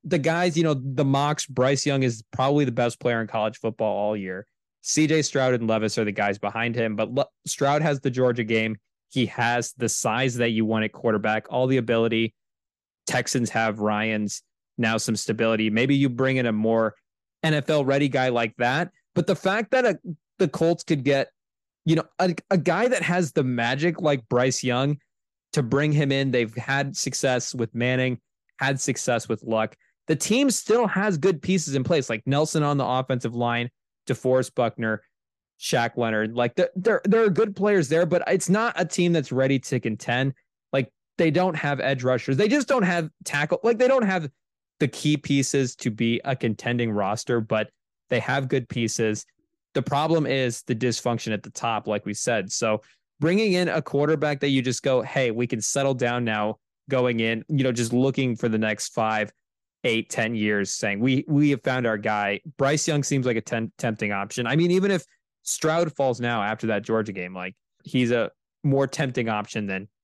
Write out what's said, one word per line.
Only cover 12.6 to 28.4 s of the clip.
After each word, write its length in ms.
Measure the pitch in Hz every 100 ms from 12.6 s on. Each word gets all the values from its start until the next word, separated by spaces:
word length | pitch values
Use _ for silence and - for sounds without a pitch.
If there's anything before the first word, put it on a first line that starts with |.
| _ _ _ _ -
Texans 420 | 127 123 131 117
have 280 | 117 113 107
Ryans, 640 | 107 104 110 107 104 - - _ _ -
now 200 | 113 113
some 180 | - 107
stability. 540 | - 110 113 110 110
Maybe 260 | 107 123 139
you 140 | 139
bring 260 | 120 131 131
in 120 | 120
a 40 |
more 440 | 107 110 113 110 - _ _ _ _
N 120 | 160
F 160 | 151 139
L 160 | 156 135
ready 240 | 139 143
guy 180 | 131 127
like 280 | 120 117 -
that. 340 | 120 139 175 - _ -
But 120 | 170
the 100 | 180
fact 340 | 190 208 233
that 140 | 262 240
a, 120 | 165 - 156 _ -
the 120 | 180
Colts 340 | - 165 170
could 220 | - 156 131
get, 240 | 139 - _ _ _ _ _ -
you 100 | 160
know, 80 | - -
a, 160 | 185 - -
a 80 | 190
guy 320 | 147 175 233
that 140 | 254
has 280 | 151 180 160
the 120 | -
magic 580 | 131 120 117 135 160 214
like 260 | 160 143 113
Bryce 380 | 123 131 131 123
Young 320 | 123 139 143 _ _ _ _ _
to 100 | -
bring 300 | 120 135 151
him 180 | 147 139
in. 200 | 135 135
They've 220 | 123 113 113
had 420 | 120 139 139 -
success 580 | - 123 135 127 - 127
with 180 | 113
Manning, 460 | 120 123 127 127 120 _ _